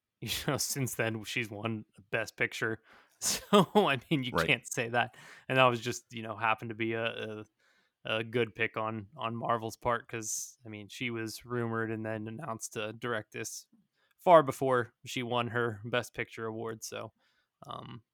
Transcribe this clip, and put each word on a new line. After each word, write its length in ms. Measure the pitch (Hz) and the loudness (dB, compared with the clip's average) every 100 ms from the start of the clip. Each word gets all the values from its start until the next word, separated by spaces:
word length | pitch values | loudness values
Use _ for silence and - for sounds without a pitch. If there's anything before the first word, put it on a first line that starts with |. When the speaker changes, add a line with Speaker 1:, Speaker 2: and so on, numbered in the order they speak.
Speaker 1:
<laughs> 180 | _ _ | _ _
you 80 | 117 - - | -6 -2 0
know, 100 | 127 | 0
since 380 | - 139 127 | 0 -2 -2
then 280 | - 113 110 | 0 -2 -2
she's 260 | 101 127 110 | -4 -4 -4
won 340 | 104 113 110 - - - | -4 -4 -4 -8 -20 -6
Best 260 | 117 107 - | -4 -4 -2
Picture. 440 | 120 - 113 110 | -4 0 -2 -2
<laughs> 40 | _ - _ _ | _ -20 _ _
So, 460 | - - - 202 165 | -2 -2 6 6 8
I 260 | 214 170 135 - | 6 6 2 0
mean, 140 | 147 | 0
you 60 | 123 | 2
Speaker 2:
Right. 140 | 82 160 | 2 4
Speaker 1:
can't 200 | 117 - | 2 0
say 220 | - 117 | -4 0
that. 260 | 120 120 - - - - | 2 0 -4 -20 -12 0
And 120 | 131 | 6
that 80 | 127 | 6
was 120 | 120 | 4
just, 260 | 120 117 - | -2 -6 -8
you 120 | 117 | -10
know, 120 | 110 | -8
happened 360 | 104 113 110 117 | -2 0 0 -2
to 40 | |
be 200 | 110 113 | -4 -2
a, 500 | 113 113 113 110 107 107 _ _ _ _ _ - | 0 -2 -4 -8 -10 -14 _ _ _ _ _ -4
a, 100 | 110 | -2
a 40 | |
good 300 | 113 120 110 | 0 0 0
pick 240 | 107 110 113 | 0 -2 -2
on, 300 | 110 110 101 | -4 -4 -8
on 220 | 135 113 117 | -8 -6 -4
Marvel's 400 | 131 120 110 - | -2 0 -2 -4
part, 320 | 123 117 120 | -2 -2 -4
'cause, 480 | 117 110 - - - | -8 -6 -6 -8 -14
I 60 | 117 | -14
mean, 180 | 104 98 | -14 -12
she 220 | - 127 | -6 -4
was 340 | 113 110 - | -4 -6 -8
rumored 460 | 120 123 117 113 110 | -6 -2 -2 -2 -2
and 160 | 110 110 | -4 -4
then 200 | 110 110 | -6 -6
announced 460 | 113 156 113 - | -8 -8 -8 -8
to 220 | 117 107 | -6 -8
direct 400 | 113 123 113 - | -6 -4 -4 -4
this 320 | 117 110 - - _ _ _ _ _ | -8 -10 -10 -16 _ _ _ _ _
far 180 | 190 165 | 10 10
before 520 | 135 - 135 123 117 _ | 10 2 2 2 0 _
she 180 | 123 131 | -10 -6
won 260 | 117 120 117 | -2 0 0
her 340 | 120 120 104 | 0 0 -2
Best 300 | 117 120 113 | -2 -2 -2
Picture 320 | - 117 - 113 | -6 -8 -8 -8
award. 360 | 110 113 110 | -6 -8 -8
So, 300 | - 110 110 - _ _ _ _ - | -10 -10 -10 -14 _ _ _ _ -14
um, 340 | 120 - 120 - | -12 -12 -16 -18